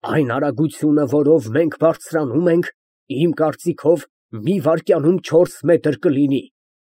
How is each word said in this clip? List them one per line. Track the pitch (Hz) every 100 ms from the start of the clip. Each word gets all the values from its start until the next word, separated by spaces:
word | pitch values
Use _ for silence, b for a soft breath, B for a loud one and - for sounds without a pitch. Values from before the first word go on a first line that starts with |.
Այն | - 156 131
արագությունը, | 123 143 139 156 - 151 147
որով | 139 147 143 160 110
մենք | 123 165 -
բարձրանում | 160 160 - 160 139 127 175
ենք, | 170 175 _ _ _ _
իմ | 131 170
կարծիքով, | 147 156 - 175 160 147 170 - _ _
մի | 113 113 196
վայրկյանում | 147 165 - 170 143 185
չորս | - 160 175 -
մետր | 151 170 151 151
կլինի, | 180 135 143 135 - _ _ _ _